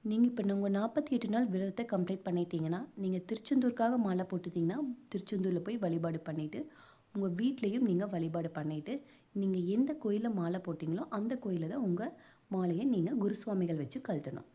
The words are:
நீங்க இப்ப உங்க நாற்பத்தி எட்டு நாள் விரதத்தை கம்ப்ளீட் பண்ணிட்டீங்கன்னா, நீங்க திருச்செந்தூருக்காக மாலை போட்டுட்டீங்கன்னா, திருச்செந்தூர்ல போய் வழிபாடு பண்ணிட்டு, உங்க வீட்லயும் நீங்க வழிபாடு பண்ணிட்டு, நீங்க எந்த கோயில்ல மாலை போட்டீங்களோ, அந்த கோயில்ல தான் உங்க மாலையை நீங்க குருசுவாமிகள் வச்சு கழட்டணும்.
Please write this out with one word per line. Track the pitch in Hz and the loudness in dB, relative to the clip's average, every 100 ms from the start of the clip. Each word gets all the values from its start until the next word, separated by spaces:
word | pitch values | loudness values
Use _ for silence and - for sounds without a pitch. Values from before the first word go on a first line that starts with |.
நீங்க | 220 220 240 | 0 4 4
இப்ப | 240 196 | 4 0
உங்க | 196 202 | 2 2
நாற்பத்தி | 196 226 302 294 | 2 2 0 0
எட்டு | 240 202 | 0 2
நாள் | 220 247 | 0 2
விரதத்தை | 185 196 190 | 0 -2 -4
கம்ப்ளீட் | 233 196 175 190 | -2 0 0 -2
பண்ணிட்டீங்கன்னா, | 190 175 175 170 160 175 285 | 0 0 0 0 -2 -2 -6
நீங்க | - 190 185 | -4 -2 -2
திருச்செந்தூருக்காக | 185 220 - 269 247 240 233 247 | -2 -8 2 2 2 2 2 4
மாலை | 202 180 | 2 0
போட்டுட்டீங்கன்னா, | 180 180 170 175 165 240 277 240 - | 0 -4 -4 0 0 0 -4 -6 -8
திருச்செந்தூர்ல | 196 - 202 190 180 | -8 -4 -2 0 0
போய் | 180 226 | -2 -2
வழிபாடு | 190 165 165 160 | 0 0 0 -4
பண்ணிட்டு, | 160 156 151 - 302 - - - _ | -4 -4 -4 -6 -10 -14 -20 -20 _
உங்க | 202 196 175 | -2 0 2
வீட்லயும் | 247 262 202 233 | 0 2 0 2
நீங்க | 233 175 | 4 4
வழிபாடு | 202 180 165 170 165 | 2 0 0 -2 -2
பண்ணிட்டு, | 156 151 156 151 285 - - _ | -2 -2 -4 -4 -8 -8 -20 _
நீங்க | 202 196 185 | -2 2 2
எந்த | 175 214 277 311 | 2 2 2 0
கோயில்ல | 220 208 233 | 0 0 0
மாலை | 202 170 185 | 0 0 -2
போட்டீங்களோ, | 180 165 160 175 - | -4 -4 -2 -2 -2
அந்த | 202 226 | -2 -2
கோயில்ல | 254 214 175 160 | -2 -2 -2 -2
தான் | 262 | 0
உங்க | 214 175 233 - - - _ | 0 0 -2 -8 -20 -20 _
மாலையை | 190 180 170 | 0 2 2
நீங்க | 262 214 170 | 2 4 2
குருசுவாமிகள் | 254 202 202 - 196 170 160 | 2 0 0 -2 0 2 0
வச்சு | 135 262 | -2 -6
கழட்டணும். | - 170 - - - | -4 -4 -4 -8 -12